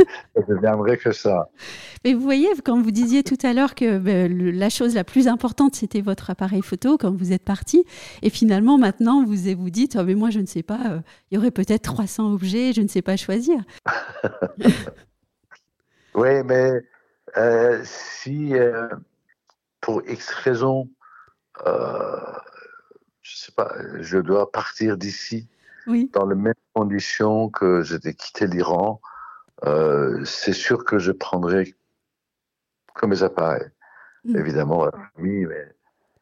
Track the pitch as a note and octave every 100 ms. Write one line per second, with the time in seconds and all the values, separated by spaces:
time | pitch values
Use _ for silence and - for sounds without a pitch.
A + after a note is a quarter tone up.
0 | F#4 - - - - F#2 G#2+ G#2+ G#2 A#2+
1 | A#2+ G#2 G#2+ F2+ D2+ - - - - -
2 | B3 B3 C4+ C4+ F4 E4+ - A#3+ A3+ G#3+
3 | A#3+ C#4 C#4 C4 C4 A#3+ C#4 - A#3 G3
4 | F#3 F#3+ F3+ F3+ F3+ F3+ G3+ - A#3+ A3+
5 | F3+ C4 B3+ A#3 B3 - C#4 - G3+ G#3
6 | G3+ G3 - F#3 F#3+ F#3+ - F3+ B3+ D4+
7 | F#3+ F#3 F3+ F#3 - G3 - E4 F4 -
8 | - - - - A3 G3 A3+ C#4+ A3 -
9 | A#3 C4+ A#3+ G3+ F#3 F#3+ F3+ F3+ C4+ A3+
10 | F3+ G3 A3+ G#3+ G3 - - A3 B3 D#3+
11 | - _ - G3 A#3 A3+ F#3 G#3+ - E3+
12 | G3+ - G#3+ G3+ F#3 G#3+ B3+ A3+ G#3 F#3
13 | F3+ F#3+ - G3 B3+ D#4 G3 - - -
14 | - - - - - - - - G2+ -
15 | _ _ _ _ _ - _ _ _ _
16 | _ G2+ B2 C#3 B2+ B2+ C3 B2+ - _
17 | _ _ - - A#2 A#2 A#2+ A2+ B2 -
18 | - - C3+ D3 D3 C3 A#2+ A#2 A#2 -
19 | - _ _ _ _ _ _ - - A2
20 | - A#2+ - - C3+ A#2+ C3 C3 C3 _
21 | - - - _ _ - - - - -
22 | - - - - - - - - _ -
23 | _ _ - - - - F#2+ - - -
24 | E2 F#2+ E2 G2 G2+ - G2 - A2 G2+
25 | G2+ G2 - A2+ A2+ _ _ - - A#3
26 | C4 - G2 G3 G#3+ A#3+ _ A2+ G#2 G2
27 | - - G#2+ A2 A2 - F#2+ F2 D#2 E2
28 | E2 - - - G2 F2 F2 E3+ A2 A2+
29 | - - - - _ - C#2+ D2+ D#2 D2
30 | C#2 B1 C#2 - - F#2 - F#2 - G#2
31 | F2 F#2 - F2+ F2 F#2+ F#2 - _ _
32 | _ _ _ _ _ _ _ _ _ -
33 | A2 F#2+ F#2 - E2 B1+ - _ _ -
34 | - _ A#3 A3 D3+ - D2+ A#2 D2+ -
35 | - - F2+ G2+ F2 D#2 D2 _ _ _
36 | _ _